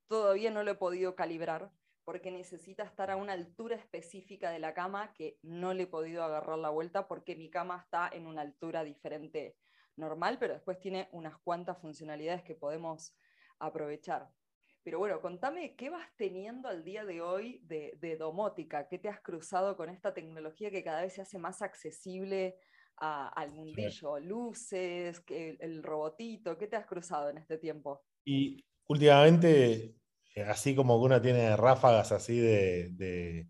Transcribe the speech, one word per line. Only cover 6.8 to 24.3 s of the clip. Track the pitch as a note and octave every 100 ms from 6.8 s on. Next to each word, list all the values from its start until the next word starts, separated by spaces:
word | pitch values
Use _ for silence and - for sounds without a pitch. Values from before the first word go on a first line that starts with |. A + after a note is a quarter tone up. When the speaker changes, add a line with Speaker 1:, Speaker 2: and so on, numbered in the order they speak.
| F3 G3 F#3+
Speaker 1:
porque | E3+ - E3+
mi | D#3+
cama | F3+ F3+ F3+
está | - E3+ F3
en | E3+ E3
una | D#3
altura | D3 - E3 E3
diferente | D#3 C#3+ D3+ D3+ D#3 D#3+ B2+ - _ _ _ -
normal, | D#3 D#3+ F#3 C4
pero | G#3 C#3+
después | - F#3
tiene | G3 F#3 F#3
unas | F3 D#3 -
cuantas | - E3+ F3+ F3+
funcionalidades | D#3 D3+ D#3 D3+ D#3 F3
que | E3+ D#3
podemos | C#3+ D#3+ E3 D#3+ - _ _ _ _ -
aprovechar. | D#3 D#3+ D3 D3 - D3 - _ _ _ _ _
Pero | F3 E3
bueno, | G3+ E3+
contame, | F3+ F3 B3+ F4 D4+ -
¿qué | B3+
vas | E4+ - -
teniendo | G3 F#3 G#3 B3 C4
al | F3+
día | E3 G#3 G#3
de | E3+
hoy | F3 F#3 A#3 B3 E3
de, | D#3 D3 -
de | E3 D#3+
domótica? | D#3+ E3+ G#3 G3 D#3+ D3+ C#3+
¿Qué | F3
te | G#3
has | G3+
cruzado | - E3 E3 F#3 G3 F#3+
con | E3
esta | F#3 G3+
tecnología | F#3 D#3+ D#3+ D#3 D#3+ G#3
que | G3
cada | E3 D#3
vez | F#3
se | G3
hace | F#3+ F#3+
más | E3+ F3+
accesible | F#3+ - D#3 - F#3+ F#3 G3 G3 F#3 F#3 _ _ _ -
a, | D#3 D3 C3+
al | - D3
Speaker 2:
Sí. | D3+
Speaker 1:
mundillo? | D#3+ - - - D3 D3
Luces, | E3